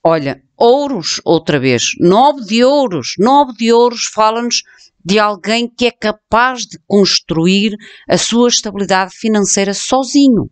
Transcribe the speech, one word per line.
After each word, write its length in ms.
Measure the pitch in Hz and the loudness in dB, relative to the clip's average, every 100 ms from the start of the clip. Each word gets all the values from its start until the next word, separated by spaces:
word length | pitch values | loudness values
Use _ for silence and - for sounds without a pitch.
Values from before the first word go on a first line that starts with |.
Olha, 380 | 165 165 139 - _ _ | 0 -2 -4 -10 _ _
ouros, 640 | 233 269 285 240 156 - | 2 2 0 -6 -6 -8
outra 360 | - 165 - 147 | -2 -2 0 -2
vez. 320 | 131 120 - - | 0 0 -2 0
Nove 460 | 175 202 277 277 196 | 2 4 2 0 -4
de 180 | 226 | 2
ouros. 500 | 247 285 254 170 - - | 2 2 0 -4 -8 -2
Nove 340 | 214 285 269 | 2 2 0
de 180 | 226 226 | -2 0
ouros 340 | 233 240 226 - | 2 2 -2 -8
fala-nos 580 | - 220 226 240 - - _ _ _ | 0 0 0 -4 -6 -8 _ _ _
de 160 | 165 208 | -2 0
alguém 480 | 208 202 185 233 240 | 0 -2 -4 -2 -4
que 180 | - 240 | -2 -4
é 60 | |
capaz 760 | - 214 214 _ 220 254 247 220 | -2 -6 -6 _ 0 0 -2 -12
de 140 | - _ | -16 _
construir 880 | 202 185 - - 165 170 196 214 208 - - - | 2 2 0 -2 -2 0 2 0 -4 -14 -20 -2
a 80 | 262 | -2
sua 320 | - 233 240 | 0 0 2
estabilidade 640 | - 220 196 196 190 190 - | 0 -6 -6 -2 -2 -2 -4
financeira 580 | 226 214 190 - 196 | -2 0 0 0 -2
sozinho 760 | 196 - 254 254 285 277 214 - | -4 -2 -2 0 2 4 2 -2